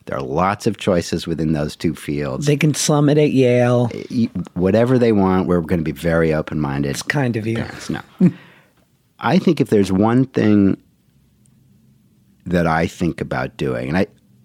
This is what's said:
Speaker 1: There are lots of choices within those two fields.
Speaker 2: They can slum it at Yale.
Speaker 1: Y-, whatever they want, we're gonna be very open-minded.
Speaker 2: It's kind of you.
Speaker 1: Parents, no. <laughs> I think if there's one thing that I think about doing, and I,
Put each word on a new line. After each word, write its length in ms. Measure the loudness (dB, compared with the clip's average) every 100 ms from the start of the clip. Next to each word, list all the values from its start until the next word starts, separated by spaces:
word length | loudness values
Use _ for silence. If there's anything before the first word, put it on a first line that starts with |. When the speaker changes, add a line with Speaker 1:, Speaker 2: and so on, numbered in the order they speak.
| -10
Speaker 1:
There 100 | -8
are 60 |
lots 420 | -6 -2 -2 0 -4
of 120 | -4
choices 500 | 0 0 0 -6 -4
within 260 | -4 -2
those 220 | -2 -4 -4
two 180 | -6
fields. 540 | -6 -8 -6 -6 -4 -2
Speaker 2:
They 100 | 0
can 160 | 0
slum 340 | 0 0 2 4
it 120 | 4
at 140 | 4
Yale. 580 | 4 4 4 4 2 0 -4 -6
Speaker 1:
Y-, 220 | -2 -2 -4 -8 -2
whatever 420 | 2 2 4 4
they 140 | 4
want, 340 | 4 2 2 2
we're 140 | 0
gonna 220 | 0 -2
be 80 | -2
very 420 | -4 0 2 2
open-minded. 560 | 0 -2 -4 -4 -2 -4
Speaker 2:
It's 140 | -4
kind 320 | -4 -2 -2 -2
of 100 | -4
you. 120 | -6
Speaker 1:
Parents, 340 | -6 -10 -10
no. 100 | -10 -10 0
<laughs> 120 | 2 2 -8 -20 _ _ _ _ _ _
I 180 | -2 0
think 240 | 0 0
if 80 | 2
there's 220 | 2 2
one 340 | 2 2 2 0
thing 520 | 0 2 4 4 0 _ _ _ _ _ _ _ _ _ _ _ _ _ _ _ _ -4
that 220 | 0 2
I 200 | 0 -2
think 340 | -2 -4 -4
about 340 | -6 -6 -6 -6
doing, 320 | -6 -4 -4
and 100 | -2
I, 100 | -2 _ _ _